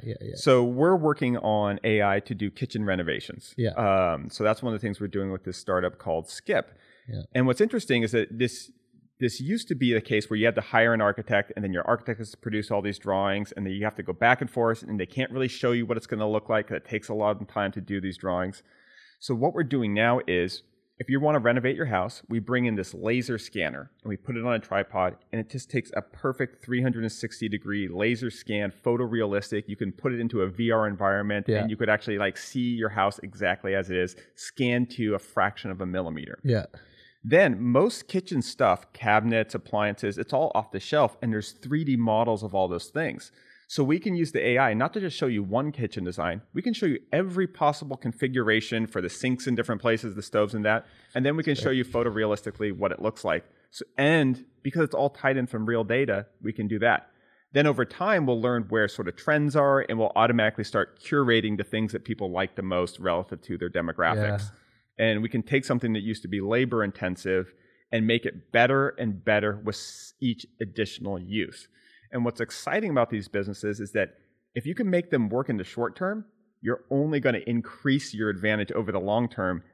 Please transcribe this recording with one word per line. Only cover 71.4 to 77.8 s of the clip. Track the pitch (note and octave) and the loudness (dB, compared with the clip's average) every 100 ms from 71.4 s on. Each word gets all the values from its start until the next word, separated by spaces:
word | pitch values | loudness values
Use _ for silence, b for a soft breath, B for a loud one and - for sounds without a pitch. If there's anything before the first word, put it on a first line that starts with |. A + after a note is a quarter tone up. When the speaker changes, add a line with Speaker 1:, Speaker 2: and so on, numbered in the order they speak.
| F2 - - b b b b | -4 -8 -20 b b b b
Speaker 2:
And | B2 | -4
what's | A#2+ A#2+ | -2 -2
exciting | A2+ - - G#3 G#3+ | -6 -6 -4 -2 0
about | C#3 A#2 | 0 0
these | A2 F#2+ | -2 -2
businesses | G2+ G2 G2 G#2 G#2 | -4 -4 -4 -4 -4
is | G2+ | -4
that | A2 F#2+ - _ _ _ | -2 -2 -4 _ _ _
if | A#2+ B2+ | -8 -6
you | |
can | F#3 G#3 | -4 0
make | F3 F3 | 0 2
them | C#3+ G#2+ | 0 0
work | A#2+ C#3 | 0 -2
in | A2 | -4
the | |
short | F#2 - A#2+ - | -4 -4 -4 -2
term, | F#3 G#3+ G#3 _ _ _ | -6 -6 -10 _ _ _
you're | A2 B2 - | -4 -4 -2
only | C#3 D3+ D3 | 0 2 2
gonna | C3 A2+ - | 2 0 0
increase | A#2 - - | -2 -2 -4